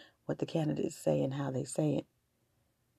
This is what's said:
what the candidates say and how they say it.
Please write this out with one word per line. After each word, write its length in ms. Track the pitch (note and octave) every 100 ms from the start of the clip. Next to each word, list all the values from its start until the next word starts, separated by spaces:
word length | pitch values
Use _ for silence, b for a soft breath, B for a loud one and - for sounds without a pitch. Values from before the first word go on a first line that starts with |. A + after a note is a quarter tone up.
| B B -
what 120 | D3+
the 80 | -
candidates 500 | E3 D3+ D3+ - -
say 240 | D#3 D3+
and 140 | C#3
how 180 | C#3 C#3
they 120 | C3
say 300 | C#3 - D#3
it. 120 | C#3+ - _ _ _ _ _ _ _ _